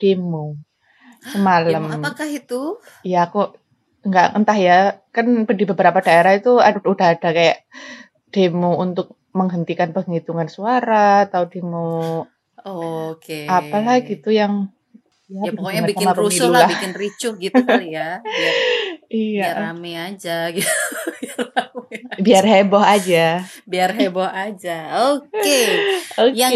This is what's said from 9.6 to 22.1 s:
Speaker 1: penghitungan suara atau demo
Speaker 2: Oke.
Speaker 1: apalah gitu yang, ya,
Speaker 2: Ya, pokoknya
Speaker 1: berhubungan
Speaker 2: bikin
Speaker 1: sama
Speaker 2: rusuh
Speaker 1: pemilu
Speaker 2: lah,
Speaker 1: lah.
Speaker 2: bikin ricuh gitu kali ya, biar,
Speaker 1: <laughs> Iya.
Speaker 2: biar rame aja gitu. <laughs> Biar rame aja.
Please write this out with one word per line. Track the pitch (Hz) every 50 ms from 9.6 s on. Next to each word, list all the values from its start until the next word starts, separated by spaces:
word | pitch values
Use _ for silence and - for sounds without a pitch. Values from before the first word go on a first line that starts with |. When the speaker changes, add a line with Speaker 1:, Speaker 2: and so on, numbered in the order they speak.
| 165 - 165 - 175 165
Speaker 1:
penghitungan | 160 190 175 185 170 165 165 - 165 165 165 156
suara | - - 196 233 254 247 240 233 220 214 208 202 202 202 202 196
atau | - 180 175
demo | 175 - 180 175 175 170 170 165 165 165 165 165 165 165 165 156 _ _ _ _ _ _ -
Speaker 2:
Oke. | - 196 190 170 170 165 160 160 160 160 160 165 _ - 160 151 147
Speaker 1:
apalah | 151 185 180 151 147 175 208 220 240 254 254
gitu | 247 - 202 - - 214
yang, | 220 214 208 202 202 202 196 196 _ _ _ _ _ - _ _ _ _ _
ya, | _ 190 190 208
Speaker 2:
Ya, | -
pokoknya | 214 - 190 190 190 -
Speaker 1:
berhubungan | -
Speaker 2:
bikin | 196 202 185 185 185
Speaker 1:
sama | 180
Speaker 2:
rusuh | 202 214 208 185 175
Speaker 1:
pemilu | - 175
Speaker 2:
lah, | - -
Speaker 1:
lah. | 196 190
Speaker 2:
bikin | 175 - 196 185 180
ricuh | 185 208 202 - - - 233 214
gitu | 180 180 190 - 254
kali | 247 254 220 - 185 160
ya, | 156 156 160 165 180 220
biar, | 233 427 480 508 523 494 494 523 508 494 466 453 415
Speaker 1:
<laughs> | 381 330 - _ -
Iya. | 226 220 220 220 214 202
Speaker 2:
biar | 185 170 165 196
rame | 208 165 165 170 175 170 165
aja | 165 170 190 202 185 - 170 170 165 165 170
gitu. | 165 196 - 640
<laughs> | 622 622 605 - - 640 640 330 - -
Biar | - - - - 240
rame | - - 254 - - - 247 - - 226 226
aja. | - -